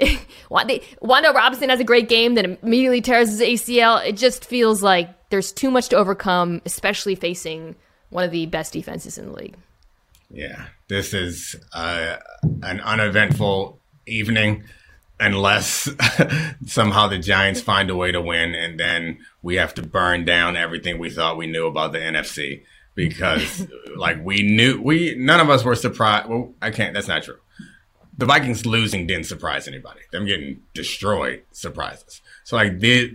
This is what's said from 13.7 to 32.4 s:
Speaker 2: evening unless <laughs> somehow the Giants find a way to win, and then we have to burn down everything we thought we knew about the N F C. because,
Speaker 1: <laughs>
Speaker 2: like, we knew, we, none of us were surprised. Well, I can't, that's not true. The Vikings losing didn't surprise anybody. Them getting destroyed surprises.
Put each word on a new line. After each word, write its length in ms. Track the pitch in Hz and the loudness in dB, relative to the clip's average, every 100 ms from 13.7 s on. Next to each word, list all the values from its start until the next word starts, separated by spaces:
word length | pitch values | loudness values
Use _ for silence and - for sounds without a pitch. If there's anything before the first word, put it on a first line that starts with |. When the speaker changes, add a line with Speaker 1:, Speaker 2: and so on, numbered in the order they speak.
| - _ _ - | -12 _ _ -10
Speaker 2:
evening 580 | 113 104 113 107 104 - - _ _ _ - | -6 -2 2 2 0 -6 -20 _ _ _ 0
unless 720 | 107 98 98 104 - - 143 143 117 - - | 0 4 4 2 0 -4 -6 -2 0 2 0
<laughs> 380 | 156 160 - - | 0 -4 -8 -4
somehow 400 | - 107 101 104 | 0 2 4 2
the 100 | 95 | 0
Giants 420 | 87 98 98 98 | 2 2 2 0
find 300 | - 98 95 | 0 0 0
a 60 | 90 | -2
way 160 | 90 | -2
to 80 | 90 | -2
win, 320 | 85 85 85 | -2 -2 -2
and 260 | 82 85 82 | -4 -6 -4
then 400 | 85 85 82 82 - _ | -2 -2 -4 -10 -16 _
we 140 | 87 92 | -4 -2
have 180 | 82 | -2
to 80 | - | -6
burn 420 | 80 95 90 87 | -6 0 0 0
down 320 | 85 87 87 87 | 2 2 2 0
everything 440 | 85 82 87 82 | -4 -6 -6 -6
we 100 | 85 | -6
thought 260 | 82 82 82 | -2 -2 -2
we 120 | 80 | -6
knew 180 | 82 80 | -4 -2
about 260 | 73 78 | -2 -4
the 100 | 80 | -4
N 140 | 80 78 | -4 -4
F 120 | 76 | -4
C. 360 | 80 69 69 _ _ _ - | -8 -10 -10 _ _ _ -4
because, 640 | 85 80 90 78 - - - 62 | -4 -2 -2 -2 -4 -8 -12 -14
Speaker 1:
<laughs> 140 | 57 80 | -14 -6
Speaker 2:
like, 220 | 85 80 85 | -4 -4 -2
we 180 | 101 | 0
knew, 380 | 104 110 123 120 | 4 4 4 2
we, 340 | 120 160 170 123 | 2 2 0 0
none 220 | 131 170 | 4 4
of 100 | 151 | 6
us 140 | 135 | 4
were 100 | 120 117 | 2 0
surprised. 520 | 123 - 110 104 113 | -2 0 2 2 0
Well, 260 | 117 120 - | -6 -6 -8
I 80 | 110 | -6
can't, 220 | 107 92 | -4 -4
that's 140 | 101 98 | -4 -4
not 160 | 80 | -4
true. 140 | 69 - _ - - _ _ _ _ - | -6 -18 _ -20 -20 _ _ _ _ -2
The 80 | 123 | 4
Vikings 400 | 147 131 110 117 | 4 2 -2 0
losing 420 | 113 107 95 85 | 0 0 -2 -2
didn't 200 | 87 80 | -4 -6
surprise 420 | 82 80 69 - | -8 -6 -6 -6
anybody. 320 | 65 - - - | -16 -18 -20 -12
Them 140 | 87 101 | -6 -4
getting 340 | 92 71 65 _ | -4 -6 -14 _
destroyed 720 | - 67 - 98 95 64 64 _ | -12 -10 -6 -2 -2 -4 -8 _
surprises. 640 | - 85 - - - - - _ - | -14 -12 -10 -10 -12 -20 -20 _ -20